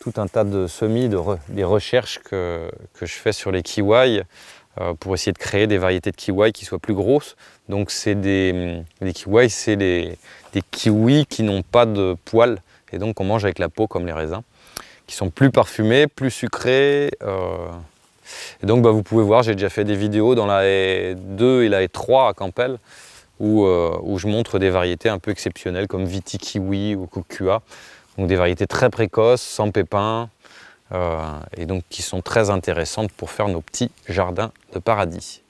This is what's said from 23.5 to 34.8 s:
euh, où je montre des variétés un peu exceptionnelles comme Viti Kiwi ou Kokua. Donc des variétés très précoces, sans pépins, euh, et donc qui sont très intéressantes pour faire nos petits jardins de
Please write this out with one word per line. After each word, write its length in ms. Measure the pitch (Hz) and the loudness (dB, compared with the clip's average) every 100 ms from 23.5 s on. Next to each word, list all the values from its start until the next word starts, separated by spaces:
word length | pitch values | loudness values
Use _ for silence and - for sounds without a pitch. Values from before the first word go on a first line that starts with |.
| 107 | 4
euh, 320 | 101 90 85 85 | 4 4 2 -2
où 160 | 85 98 | -6 -4
je 80 | 101 | -2
montre 320 | 107 113 98 | -2 -2 0
des 100 | 95 | 2
variétés 400 | 90 90 87 113 | 2 0 0 -2
un 120 | 101 | -2
peu 100 | - | -4
exceptionnelles 560 | 98 98 - - 90 101 | -6 -8 -8 -6 -6 -4
comme 200 | 95 92 | -4 -4
Viti 320 | 95 - 104 | -6 -8 -10
Kiwi 580 | - 104 95 98 104 101 | -8 -6 -4 -2 -2 -4
ou 100 | 87 | -6
Kokua. 560 | - 87 - 92 107 - - - - _ - | -10 -12 -4 0 0 -4 -18 -20 -20 _ -6
Donc 80 | 92 | 0
des 80 | |
variétés 320 | 92 87 90 101 | 2 2 2 -2
très 240 | - 127 | 2 0
précoces, 520 | - 110 - 113 123 | 2 -2 2 4 4
sans 280 | - - 104 | 0 -4 -2
pépins, 580 | 98 85 101 107 113 117 _ - - - _ _ | 0 0 0 0 -2 -6 _ -20 -20 -20 _ _
euh, 240 | 92 87 80 78 76 - - | -4 -4 -4 -6 -10 -12 -10
et 100 | 85 | -6
donc 180 | 92 - | -6 -8
qui 140 | - | -12
sont 180 | - 92 | -8 -8
très 300 | - 120 104 | -2 0 2
intéressantes 640 | 98 90 85 80 - 107 | 2 0 -2 -4 -4 -6
pour 180 | - 98 | -8 -10
faire 160 | - 104 | -4 -4
nos 140 | 85 | -4
petits 320 | - - 120 - - | -6 -6 -6 -6 -6
jardins 420 | 87 90 90 110 - _ | -2 -2 -2 -6 -8 _
de 80 | 92 | -6